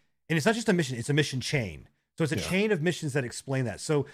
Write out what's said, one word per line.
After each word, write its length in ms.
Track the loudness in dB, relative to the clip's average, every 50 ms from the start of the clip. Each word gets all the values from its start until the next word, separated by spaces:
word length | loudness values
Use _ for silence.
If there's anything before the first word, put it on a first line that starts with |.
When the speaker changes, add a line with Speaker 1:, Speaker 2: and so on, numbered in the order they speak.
| _ _ _ _ _ -2
Speaker 1:
and 80 | 0
it's 100 | 2 4
not 80 | 2 2
just 140 | 2 2 2
a 40 | 2
mission, 240 | 2 2 0 -2
it's 140 | -4 -2 0
a 40 | 2
mission 280 | 2 2 2 0 -6 -4
chain. 460 | -2 -2 -2 -2 -4 -8 -12 -16 -20 _ _ _ _ _
So 80 | -2 -2
it's 80 | 0 0
a 40 |
Speaker 2:
Yeah. 60 | -2 -2
Speaker 1:
chain 300 | 0 0 2 2 2 2
of 80 | 2
missions 320 | 2 0 0 0 -2 -2 0
that 120 | 0 -2
explain 420 | -2 -6 -10 -6 -2 -2 0 0
that. 140 | -2 -4 -6
So 260 | -2 0 2 2 0 -2